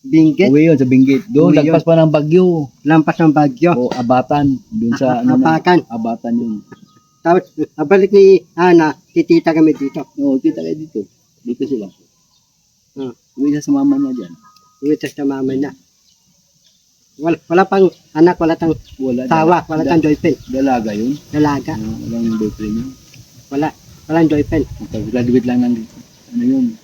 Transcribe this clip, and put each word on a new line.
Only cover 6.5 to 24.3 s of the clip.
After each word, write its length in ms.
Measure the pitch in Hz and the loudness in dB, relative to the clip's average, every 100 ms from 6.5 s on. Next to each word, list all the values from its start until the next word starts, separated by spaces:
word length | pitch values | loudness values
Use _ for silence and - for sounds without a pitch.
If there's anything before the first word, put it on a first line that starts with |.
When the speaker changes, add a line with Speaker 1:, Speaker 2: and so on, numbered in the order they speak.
| 104 - - _ _ _ _ | -8 -12 -20 _ _ _ _
Speaker 1:
Tapos, 240 | 165 175 - - 151 | 0 0 0 -10 -10
abalik 360 | - 147 196 190 | -6 0 2 4
ni 280 | 202 196 185 - | 6 6 4 2
Ana, 420 | - 180 175 156 - _ | 0 4 4 2 -4 _
titita 420 | - 160 165 160 | -4 0 0 2
kami 240 | 160 156 | 2 2
dito. 320 | 139 139 160 135 - | 2 -4 -8 -12 -6
Speaker 2:
Oo, 220 | 139 185 | -2 0
tita 200 | 160 156 | -2 -4
kayo 160 | 160 | -8
dito. 280 | 156 160 110 - _ _ _ | -10 -10 -12 -12 _ _ _
Dito 220 | 233 240 | -12 -8
sila. 260 | - - 190 _ _ _ _ _ _ _ _ _ _ - | -6 -8 -8 _ _ _ _ _ _ _ _ _ _ -14
Speaker 1:
Hmm. 140 | 131 117 _ | -14 -14 _
Speaker 2:
Uwi 160 | - 143 | -6 -4
siya 100 | 147 | -4
sa 100 | 147 | -2
mama 220 | 139 139 139 | 0 0 0
niya 180 | 139 127 | -4 -6
dyan. 160 | 90 82 _ _ _ _ | -12 -18 _ _ _ _
Speaker 1:
Uwi 140 | 139 | -4
siya 160 | 151 143 | -4 -4
sa 140 | - 139 | -6 -6
mama 260 | 135 131 | -4 -6
niya. 220 | 135 139 131 _ _ _ _ _ _ _ _ _ _ _ _ _ _ | -4 -6 -10 _ _ _ _ _ _ _ _ _ _ _ _ _ _
Wala, 180 | 156 160 | -4 -4
wala 200 | _ 170 | _ 0
pang 220 | 190 196 190 - _ | 0 2 2 0 _
anak, 240 | 151 170 170 | 2 2 2
wala 180 | 165 | -2
tang 180 | 165 165 156 - - | -2 -4 -4 -8 -10
Speaker 2:
Wala, 300 | 131 123 127 | -6 -6 -2
Speaker 1:
sawa, 320 | 160 160 175 | 0 2 0
Speaker 2:
dala-, 80 | - | -2
Speaker 1:
wala 160 | 156 | -4
Speaker 2:
da-, 80 | 131 | 0
Speaker 1:
tang 120 | 170 | 0
joypin. 340 | 151 147 175 131 - | 0 0 -2 -4 -6
Speaker 2:
dalaga 460 | 131 139 127 110 | -4 -2 -2 -4
yun. 260 | 104 117 147 - | -4 -6 -6 -8
Speaker 1:
Dalaga. 460 | 151 151 139 110 | -2 -2 -2 -6
Speaker 2:
Oo, 240 | 107 107 110 113 | -8 -8 -10 -8
walang 320 | 117 117 110 | -6 -4 -4
boyfriend 380 | 107 104 107 110 | -6 -6 -8 -8
yun. 120 | 131 - _ - - - _ | -10 -16 _ -20 -20 -20 _
Speaker 1:
Wala, 200 | 139 151 - - - | -4 -4 -6 -20 -20
walang 240 | - 160 | -4 0
joypin. 340 | 160 | 2